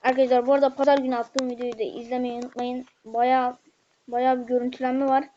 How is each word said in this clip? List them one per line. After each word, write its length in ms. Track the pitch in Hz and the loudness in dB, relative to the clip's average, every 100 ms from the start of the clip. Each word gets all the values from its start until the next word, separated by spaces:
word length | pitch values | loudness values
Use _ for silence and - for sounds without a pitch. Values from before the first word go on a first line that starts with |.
Arkadaşlar, 440 | 262 254 262 247 240 | 0 2 4 4 4
bu 60 | |
arada 220 | 277 277 | 4 2
pazar 240 | 262 277 285 | 2 2 4
günü 180 | 254 247 | 2 -4
attığım 340 | 233 - 254 | -4 -6 -6
videoyu 280 | 240 247 233 | -6 -6 -4
da 40 | |
izlemeyi 560 | 208 - 233 247 247 240 | -6 -6 -8 -4 -4 -6
unutmayın. 480 | 247 - 247 254 254 _ | -10 -6 -6 -6 -10 _
Baya, 540 | 220 226 247 262 254 247 _ _ _ _ - | -8 -2 2 2 0 -6 _ _ _ _ -6
baya 320 | 240 254 254 | -2 0 0
bir 60 | 240 | 0
görüntülenme 600 | 247 247 254 254 254 277 | 0 0 -4 -2 0 2
var. 220 | 269 285 | 0 0